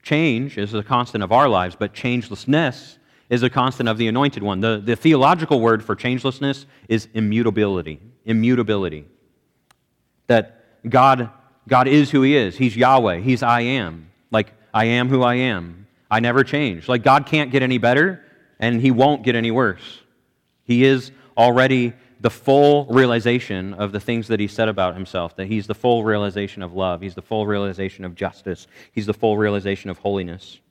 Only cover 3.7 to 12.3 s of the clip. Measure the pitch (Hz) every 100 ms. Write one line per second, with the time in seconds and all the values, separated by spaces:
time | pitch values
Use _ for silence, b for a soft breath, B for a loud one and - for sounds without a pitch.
3.7 | 127 120 110 117 117 143 123 101 95 113
4.7 | 107 104 113 160 147 135 180 160 135 113
5.7 | 113 107 101 123 127 131 131 139 135 -
6.7 | b b 113 - 113 107 110 117 104 104
7.7 | 92 80 73 107 _ 110 113 117 123 107
8.7 | 104 90 76 76 _ _ _ _ _ _
9.7 | _ _ _ _ _ - 117 - _ _
10.7 | _ 117 127 135 127 117 - _ _ -
11.7 | 127 131 147 139 143 135